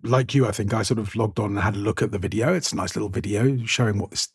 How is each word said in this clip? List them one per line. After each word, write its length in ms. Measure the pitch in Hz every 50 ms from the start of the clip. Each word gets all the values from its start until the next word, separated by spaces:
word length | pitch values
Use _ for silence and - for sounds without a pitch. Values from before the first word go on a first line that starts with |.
| -
like 300 | 113 127 131 127 - -
you, 140 | 139 123 104
I 40 |
think 220 | 101 - 104 101 120
I 100 | 110 104
sort 160 | - 113 113
of 140 | 104 98 - 110
logged 200 | 113 104 - -
on 100 | 107 101
and 120 | 101 98
had 160 | 92 110 107
a 40 | 104
look 220 | 101 110 - -
at 120 | 117 107 107
the 40 | 95
video. 360 | 92 - 101 107 120 160 185
It's 180 | 170 - -
a 60 | - -
nice 180 | 92 87 -
little 140 | - 104 101
video 520 | 95 - - 98 101 104 123 135 135 123 113
showing 340 | - - - 120 110 101 101
what 120 | 87 -
this, 180 | - - - - _